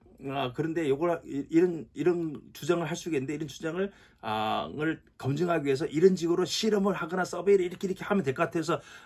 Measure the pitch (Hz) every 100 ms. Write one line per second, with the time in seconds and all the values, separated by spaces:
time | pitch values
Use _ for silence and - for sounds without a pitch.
0 | - - 135 139 127 120 160 165 156 139
1 | 175 165 - 139 139 160 180 165 - -
2 | 151 175 160 131 - - 147 170 160 175
3 | 175 151 135 147 151 - 160 170 196 -
4 | - _ 110 107 107 113 80 139 160 151
5 | _ - 131 143 175 165 143 135 160 147
6 | 190 185 165 175 185 - 220 208 196 190
7 | 170 185 180 175 175 196 180 175 190 185
8 | - 202 135 131 165 170 160 151 - -